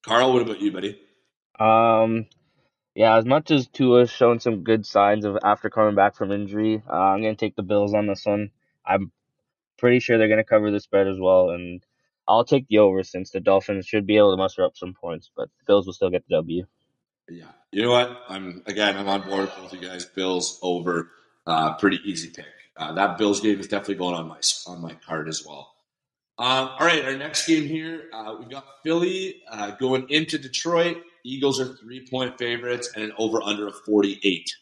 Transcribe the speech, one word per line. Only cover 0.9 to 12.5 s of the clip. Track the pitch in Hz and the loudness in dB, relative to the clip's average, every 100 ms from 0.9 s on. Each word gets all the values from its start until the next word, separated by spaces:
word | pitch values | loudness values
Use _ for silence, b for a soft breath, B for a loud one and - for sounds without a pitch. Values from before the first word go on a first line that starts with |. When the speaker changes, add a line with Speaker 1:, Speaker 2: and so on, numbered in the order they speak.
| - _ _ _ _ _ _ | -12 _ _ _ _ _ _
Speaker 2:
Um, | 110 113 113 113 113 113 113 _ _ _ _ _ _ - | 4 6 6 4 4 0 -6 _ _ _ _ _ _ 2
yeah, | 110 113 | 6 6
as | 110 | 4
much | 143 156 | 0 4
as | 151 123 | 0 0
Tua's | - 127 123 123 | 0 6 6 6
shown | - 120 117 | 4 4 4
some | 123 107 | 0 -2
good | 90 113 104 | 0 0 2
signs | 104 101 107 104 | 4 4 4 0
of | 98 | 0
after | 101 104 107 | 0 0 -2
coming | - 107 101 | 2 2 4
back | 101 - | 2 2
from | 98 | -4
injury, | 101 101 104 110 110 110 | -4 -4 -2 -2 -2 -4
uh, | |
I'm | 87 95 95 | 0 2 2
gonna | 110 107 | -2 -2
take | 107 - | -4 -4
the | |
Bills | 95 104 101 | 0 0 2
on | 104 104 | 0 0
this | 98 - | -4 -2
one. | 104 104 _ _ _ - | -2 -4 _ _ _ -2
I'm | 98 95 _ _ _ _ _ _ _ | -2 -2 _ _ _ _ _ _ _
pretty | 123 123 | 2 2
sure | - 117 | 2 2
they're | 110 | 4
gonna | 110 | 2
cover | 110 110 107 | 4 2 2
the | 101 | -2
spread | - 98 98 | 0 0 0
as | 95 | 0
well, | 92 92 90 | 4 4 4
and | 87 87 87 _ _ _ _ - | -2 -10 -14 _ _ _ _ 0
I'll | 107 | 2
take | 120 | 4